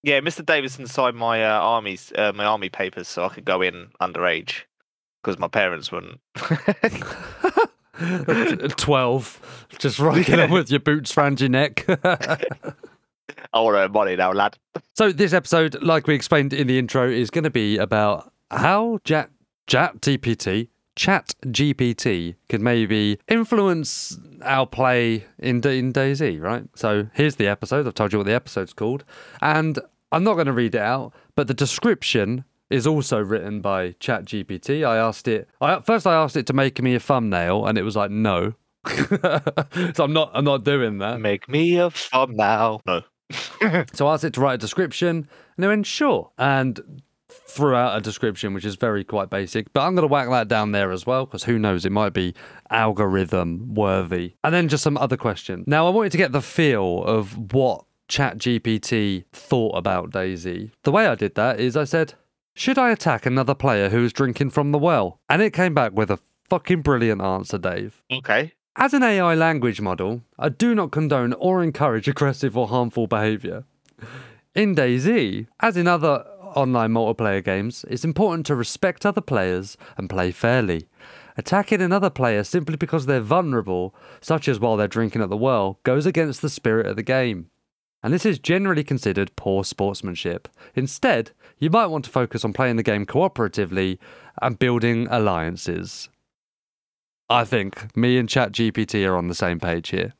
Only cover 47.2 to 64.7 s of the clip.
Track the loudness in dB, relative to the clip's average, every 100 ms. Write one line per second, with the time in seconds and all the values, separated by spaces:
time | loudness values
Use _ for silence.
47.2 | _ -20 -14 0 2 4 2 0 -4 -4
48.2 | -4 -4 -6 -6 -6 -2 -2 -2 -2 -4
49.2 | -4 -4 -4 -6 -2 0 2 2 2 2
50.2 | 2 0 2 0 2 0 0 -2 -2 -2
51.2 | -2 -8 -2 0 2 0 0 0 0 0
52.2 | -4 -6 -18 -20 _ 0 2 2 2 2
53.2 | 2 0 0 -4 -6 0 2 2 0 -4
54.2 | -6 _ 0 2 2 2 2 0 0 0
55.2 | -2 -4 -8 -8 0 2 4 2 0 0
56.2 | 0 0 -2 2 2 2 0 0 0 0
57.2 | -2 -8 -2 2 2 -2 _ _ _ -2
58.2 | -2 -2 -2 0 0 -2 0 0 0 -2
59.2 | -8 -20 -2 0 0 -2 -2 -2 -2 -4
60.2 | -4 -6 -8 -8 -10 _ 0 2 2 0
61.2 | -2 0 0 0 0 0 0 0 -2 -6
62.2 | _ _ _ -4 0 2 2 2 0 0
63.2 | 0 0 0 2 2 2 2 2 0 0
64.2 | -2 0 -2 0 0